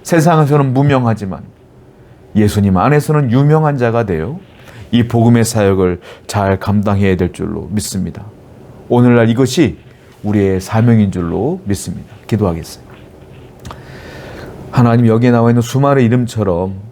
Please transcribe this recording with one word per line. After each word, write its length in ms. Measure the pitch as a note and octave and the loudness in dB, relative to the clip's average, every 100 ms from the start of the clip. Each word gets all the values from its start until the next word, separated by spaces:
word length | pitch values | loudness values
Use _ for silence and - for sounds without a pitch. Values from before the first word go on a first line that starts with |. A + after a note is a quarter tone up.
세상에서는 720 | - E3+ D#3 D#3+ C#3+ D3 C#3 | 0 2 2 2 2 0 0
무명하지만 680 | B2+ C#3+ C3+ A#2+ A2 G2 D2+ - - - - - - - - - G#2 | 0 0 2 0 -2 -6 -10 -14 -20 -20 -20 -20 -20 -20 -20 -6 0
예수님 420 | G#2 G2+ G2 F#2+ | 0 2 2 2
안에서는 540 | A#2+ D3 C#3+ D3+ C3+ | 2 2 0 -2 0
유명한 460 | B2+ C#3+ D#3 D#3 C#3+ | 2 2 2 0 0
자가 280 | A#2+ A#2 G#2 | 0 0 -2
되어 340 | E2 E2+ F3 - - - - - | -4 -6 -10 -16 -20 -20 -20 -2
이 120 | A#2+ | 0
복음의 420 | A#2+ A#2+ A#2 A#2 A2 | 0 2 4 4 2
사역을 560 | A2+ G2 F#2+ F#2 F2 - - - | 2 2 2 0 -2 -10 -20 -6
잘 320 | G#2+ G2 F#2+ | -2 0 -2
감당해야 560 | - G#2 G2+ G2+ G2+ F2+ | 0 0 0 0 2 0
될 180 | F2+ | -2
줄로 340 | - E2+ E2 D#2 | -4 -8 -8 -6
믿습니다. 540 | G#2 - F#2+ F2 - - - - - - - - | -6 -6 -6 -8 -10 -18 -20 -20 -20 -20 -20 -2
오늘날 420 | B2 B2 A#2+ A2+ | 2 4 4 4
이것이 480 | A#2 C3 - B2 D#2 - - - - | 2 0 2 0 -2 -18 -20 -20 -10
우리의 360 | G#2 G#2 G2 F#2+ | -4 0 0 -2
사명인 520 | F#2 A2+ A#2 A2+ G2+ | -2 0 4 4 2
줄로 500 | F#2 E2+ E2+ B2 F#3 G#2 | -2 -4 -4 -4 -6 -6
믿습니다. 480 | G2 - - - - - | -6 -6 -12 -14 -20 -6
기도하겠습니다. 600 | A2 G2+ D#2+ D#2+ - - - - - - - - - - - - - - - - - - - - | -2 0 -2 -10 -18 -20 -20 -20 -20 -20 -20 -20 -20 -20 -18 -20 -20 -20 -18 -18 -18 -18 -18 -6
하나님, 360 | - A#2+ A#2 A#2 | 0 2 4 4
여기에 240 | A2+ B2 | 4 4
나와 180 | A#2+ A#2 | 4 2
있는 120 | A#2+ | 2
수많은 420 | A#2 C3 C#3 C3+ | 0 0 2 2
이름처럼 720 | A#2 B2 A#2 A2 G2 E2+ F#2+ F#2+ G#2+ | 2 2 -2 -2 -2 -2 -4 -8 -16